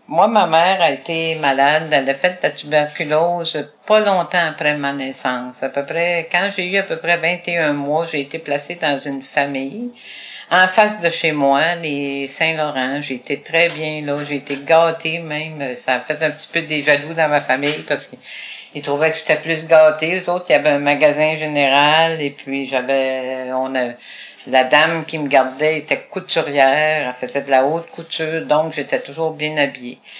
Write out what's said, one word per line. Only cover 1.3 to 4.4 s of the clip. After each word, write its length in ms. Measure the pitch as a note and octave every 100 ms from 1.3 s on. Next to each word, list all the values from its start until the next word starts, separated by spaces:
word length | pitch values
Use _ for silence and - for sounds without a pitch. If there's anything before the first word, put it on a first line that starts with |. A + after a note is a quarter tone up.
| D#3+
malade, 520 | D3 C3+ C#3 D#3 D#3+
elle 180 | D3 C3+
a 60 |
fait 160 | C3+ F3+
de 60 | F3+
la 80 | D#3
tuberculose 1200 | - D3+ D3+ D3 - D3 D3+ E3+ F3 D#3+ D#3+ - _ -
pas 140 | G#3+
longtemps 460 | G#3 F#3+ E3+ F3+